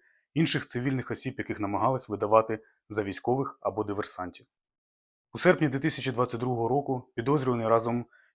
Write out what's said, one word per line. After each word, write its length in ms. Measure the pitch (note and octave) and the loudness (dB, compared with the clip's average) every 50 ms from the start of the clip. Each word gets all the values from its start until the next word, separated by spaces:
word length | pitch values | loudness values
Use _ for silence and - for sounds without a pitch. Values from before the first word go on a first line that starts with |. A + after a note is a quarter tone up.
| _ _ _ _ _ _ - | _ _ _ _ _ _ 0
інших 320 | C#3+ E3 D3 - D3 - | 0 2 2 2 0 -2
цивільних 440 | - - A#2+ B2 C#3 C3+ C3 A#2+ - | -4 -4 -4 -2 -2 -2 -2 -4 -2
осіб, 240 | A2+ G#2 - C3+ - - | -2 -2 -2 -4 -4 -8
яких 220 | G#2 - G2+ G2 | -8 -8 -6 -4
намагались 480 | G#2 G2 G#2 F#2+ G2+ B2 C3+ B2+ - - | -4 -2 -2 0 0 0 0 0 -2 -4
видавати 540 | G#2 G2 G#2+ G#2 G#2+ A2 A2 - A2+ G#2+ - _ _ _ _ - | -4 -4 0 4 4 4 4 4 -2 -6 -8 _ _ _ _ -4
за 140 | G#2+ G#2+ G#2 | -2 -2 0
військових 560 | G2 F#2+ - - - B2 C3+ C#3 - - _ | 0 -2 -2 0 0 0 0 -2 -6 -8 _
або 240 | - G2+ F#2 G#2 G#2+ | -6 -6 -4 -4 -4
диверсантів. 640 | G2+ G2+ G2+ G#2 - - - F2+ F2+ E2+ - - _ _ _ _ _ _ _ _ _ _ _ _ _ _ _ _ _ - | -4 -4 -4 -4 -4 -4 -4 -6 -10 -10 -14 -20 _ _ _ _ _ _ _ _ _ _ _ _ _ _ _ _ _ 0
У 40 | D3+ | 2
серпні 300 | - F3 F3+ - D#3+ D3 | 4 4 4 4 4 0
дві 100 | B2 C3+ | 0 0
тисячі 340 | C#3 D#3+ - - B2 C3+ A2+ | -2 0 -2 0 -2 -2 0
двадцять 280 | A2+ B2 A#2 - A#2 | 0 0 0 0 -2
другого 280 | B2 B2+ B2+ A#2 A#2 A2+ | -2 -2 -2 -2 0 0
року 420 | B2 C#3+ C#3 - C3+ B2 A#2+ _ - | 0 0 0 -2 -4 -4 -6 _ -8
підозрюваний 540 | - A2+ B2+ C#3+ D3+ B2+ C3 B2 A#2 A2+ A2 | -6 0 2 2 2 2 2 0 2 2 4
разом 380 | A2+ A2+ A2+ A#2+ A#2+ A#2+ A#2 _ _ _ _ _ _ | 4 4 4 2 -2 -2 -4 _ _ _ _ _ _